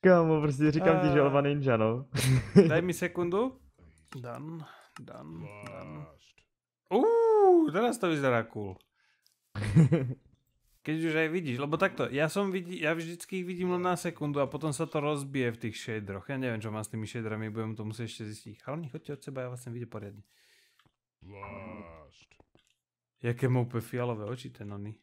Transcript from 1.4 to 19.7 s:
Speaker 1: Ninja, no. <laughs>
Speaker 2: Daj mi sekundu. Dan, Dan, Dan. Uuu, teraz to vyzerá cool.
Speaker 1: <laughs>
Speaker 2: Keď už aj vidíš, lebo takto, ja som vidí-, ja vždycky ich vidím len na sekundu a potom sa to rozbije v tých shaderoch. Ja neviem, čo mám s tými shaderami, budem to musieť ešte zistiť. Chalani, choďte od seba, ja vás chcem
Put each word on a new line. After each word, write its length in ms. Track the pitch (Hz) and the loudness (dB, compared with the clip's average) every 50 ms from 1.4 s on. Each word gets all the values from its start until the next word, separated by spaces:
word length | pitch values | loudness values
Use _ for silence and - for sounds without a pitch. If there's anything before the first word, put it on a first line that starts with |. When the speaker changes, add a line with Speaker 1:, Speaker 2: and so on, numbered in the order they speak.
Speaker 1:
Ninja, 360 | 139 143 143 147 139 135 120 | 2 4 0 2 2 2 4
no. 280 | 110 110 110 113 123 139 - - 127 120 131 | 4 4 2 2 0 -4 -6 -4 0 2 4
<laughs> 380 | 131 127 - - - - 190 165 | 4 2 2 6 8 8 8 8
Speaker 2:
Daj 140 | 151 165 170 | 6 2 2
mi 100 | 180 170 | 0 -4
sekundu. 640 | - 180 175 - 175 175 175 180 196 233 262 254 - - - _ _ - - _ _ _ _ - 135 | -2 -4 -4 -2 -2 -2 0 0 0 -2 -2 -4 -10 -20 -20 _ _ -20 -20 _ _ _ _ -16 -14
Dan, 380 | 123 120 117 127 139 156 165 165 151 - - - - _ _ - | -12 -12 -12 -12 -12 -12 -12 -14 -14 -16 -20 -20 -20 _ _ -20
Dan, 460 | 127 - - - - 78 80 82 - 101 104 101 104 104 | -18 -18 -18 -16 -16 -16 -14 -14 -14 -16 -16 -16 -14 -14
Dan. 360 | 98 95 92 90 80 76 73 80 71 _ _ _ _ _ _ _ _ _ _ _ _ _ _ _ | -14 -14 -14 -14 -14 -14 -16 -16 -20 _ _ _ _ _ _ _ _ _ _ _ _ _ _ _
Uuu, 800 | - 220 285 453 466 466 466 453 440 427 403 381 359 339 320 302 | 2 2 4 4 4 4 6 6 6 8 8 8 8 8 6 4
teraz 280 | 151 185 226 240 220 233 | 2 2 2 2 0 2
to 100 | - 180 | 2 2
vyzerá 320 | 160 147 139 131 120 117 110 113 | 2 4 4 4 4 2 2 -2
cool. 240 | - 110 104 98 92 - _ _ _ _ _ _ _ _ _ _ _ _ _ _ _ | -8 -10 -10 -10 -10 -14 _ _ _ _ _ _ _ _ _ _ _ _ _ _ _
Speaker 1:
<laughs> 400 | 104 104 107 101 151 160 131 156 160 135 123 131 - _ _ _ _ _ _ _ _ _ _ _ _ _ | -6 -4 2 6 6 6 8 6 2 0 -4 -8 -12 _ _ _ _ _ _ _ _ _ _ _ _ _
Speaker 2:
Keď 120 | - 156 160 160 | -6 -4 -2 -2
už 80 | 165 156 | 0 0
aj 120 | 156 160 156 | 0 0 0
vidíš, 260 | 156 190 175 143 120 123 143 | 0 -2 -2 -2 -4 -4 -2
lebo 140 | 147 151 156 | -2 0 0
takto, 320 | 190 196 190 - 143 123 | 0 0 0 -2 -4 -2
ja 160 | 127 139 156 160 | 0 0 0 0
som 220 | - 196 202 196 185 | 0 0 -2 0 -2
vidí-, 300 | 190 175 175 185 170 160 | -4 -6 -6 -8 -4 -2
ja 80 | 151 165 | -2 -2
vždycky 460 | 165 165 165 175 170 - - - 185 | -2 -4 -8 -10 -12 -12 -8 -8 -6
ich 60 | 180 | -6
vidím 240 | 175 185 175 185 180 180 | -6 -6 -4 -2 -2 -2
len 100 | 175 180 | 0 0
na 80 | 185 180 | 0 -2
sekundu 440 | 170 - 180 165 - 151 147 143 143 139 | -2 -2 -6 -6 -4 -6 -4 0 -2 -2
a 40 | 127 | -2
potom 220 | - 143 151 160 143 | -4 -6 -4 -4 -2
sa 80 | - 165 | -2 -4
to 120 | 151 - 156 | -4 -2 -4
rozbije 520 | 143 151 151 143 139 139 135 135 127 120 113 | -2 -2 -2 -4 -4 -6 -4 -2 -2 -2 -2
v 40 | 117 - 117 | -4 -8 -8
tých 80 | 101 - | -8 -8
shaderoch. 480 | - - 113 107 107 95 98 98 - - | -10 -8 -8 -8 -6 -8 -10 -10 -8 -8
Ja 80 | 139 131 131 | -8 -4 -4
neviem, 160 | 127 113 110 | -4 -4 -4
čo 100 | 104 113 107 | -6 -6 -6
mám 80 | 110 107 | -6 -8
s 60 | - | -6
tými 160 | - 110 110 | -8 -8 -8
shaderami, 440 | 104 - 123 113 110 110 110 110 110 107 | -8 -8 -8 -6 -6 -6 -6 -6 -6 -6
budem 220 | 113 110 110 110 107 | -6 -6 -6 -6 -8
to 60 | 107 | -8
musieť 240 | 107 110 107 120 110 | -10 -8 -8 -10 -10
ešte 140 | - - 113 107 107 | -10 -12 -12 -12 -12
zistiť. 200 | 107 - 113 101 - _ | -14 -16 -18 -20 -16 _
Chalani, 240 | - 135 160 170 139 | -10 -10 -10 -10 -10
choďte 220 | - 160 _ - 143 | -12 -14 _ -12 -12
od 80 | 135 - | -12 -12
seba, 200 | - 135 131 127 | -12 -10 -8 -8
ja 60 | 123 | -8
vás 120 | 123 123 123 | -10 -12 -12
chcem 100 | 123 | -10